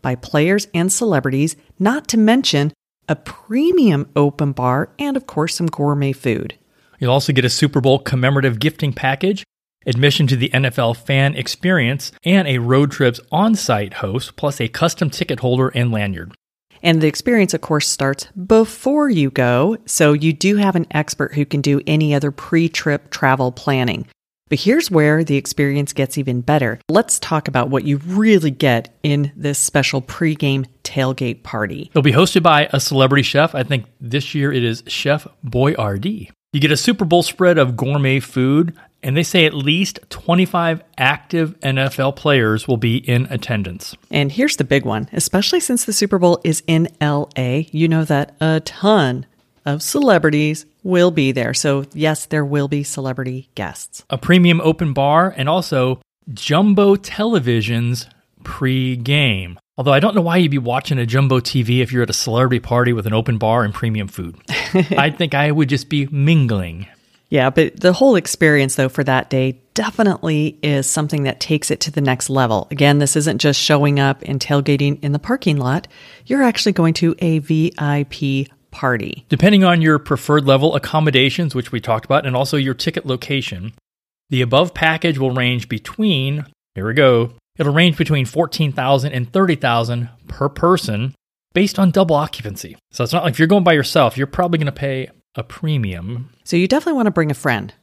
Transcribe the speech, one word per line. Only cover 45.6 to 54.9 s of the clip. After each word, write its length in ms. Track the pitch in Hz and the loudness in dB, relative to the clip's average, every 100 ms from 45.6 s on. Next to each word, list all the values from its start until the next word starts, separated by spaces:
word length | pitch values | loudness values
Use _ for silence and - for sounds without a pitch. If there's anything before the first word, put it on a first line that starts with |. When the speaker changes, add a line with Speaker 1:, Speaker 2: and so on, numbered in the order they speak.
Speaker 1:
since 240 | - 247 - | -2 -4 -2
the 80 | |
Super 260 | 208 202 190 | -2 0 2
Bowl 220 | 175 170 | 2 2
is 180 | 170 156 - | 0 -4 0
in 220 | 160 165 _ | 0 0 _
L 300 | 151 147 151 - | -2 -2 -4 -4
A, 320 | 127 131 165 | -2 -2 -4
you 160 | 156 165 | -2 0
know 160 | 160 | 2
that 320 | 156 147 147 _ | 2 0 -2 _
a 180 | 160 160 | 0 0
ton 640 | 156 - 196 214 139 127 131 _ _ _ - | -4 -2 2 4 2 -2 -8 _ _ _ -6
of 160 | 143 | -6
celebrities 840 | - 285 277 185 156 147 151 156 - _ | -4 0 4 4 4 2 0 -2 -10 _
will 280 | 190 180 175 | -2 4 4
be 200 | 165 135 | 4 0
there. 220 | 131 113 | 0 -2
So 320 | 123 151 139 139 | -2 0 -2 -2
yes, 320 | 151 156 156 - | -2 -2 -2 -4
there 180 | 156 | -4
will 240 | 143 147 139 | -2 -2 -2
be 160 | 147 | -4
celebrity 640 | 143 - 131 131 127 131 131 - | -4 -6 -6 -6 -8 -10 -12 -10
guests. 480 | 92 - - - _ | -10 -10 -18 -20 _
Speaker 2:
A 80 | 131 | -8
premium 420 | - 180 175 165 | 4 6 6 4
open 320 | 160 160 165 | 2 0 -2